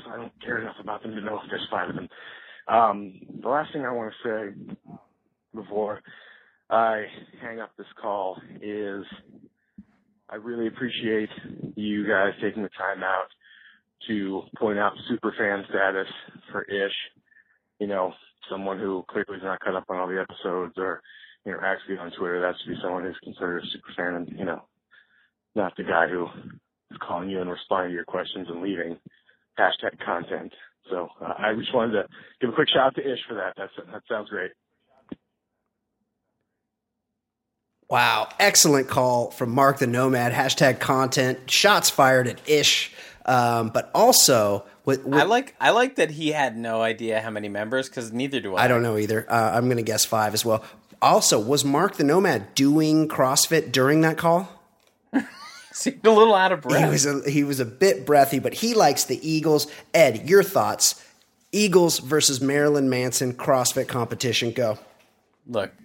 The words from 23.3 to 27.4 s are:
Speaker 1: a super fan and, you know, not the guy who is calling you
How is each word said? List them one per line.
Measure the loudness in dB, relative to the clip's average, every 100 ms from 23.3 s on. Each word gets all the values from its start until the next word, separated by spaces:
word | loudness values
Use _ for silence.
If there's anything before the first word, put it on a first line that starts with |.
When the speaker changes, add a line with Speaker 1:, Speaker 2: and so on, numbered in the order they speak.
| -10 -8 -6
Speaker 1:
a | -10
super | -14 -14 -8
fan | -8 -8
and, | -10 -10
you | -8
know, | -8 -12 _ _ _ _ _ _ _ _
not | -6 -6 -6
the |
guy | -2 0 0
who | -2 -6 -10 -20 -20 _ _ _
is | -14 -10
calling | -8 -6
you | -6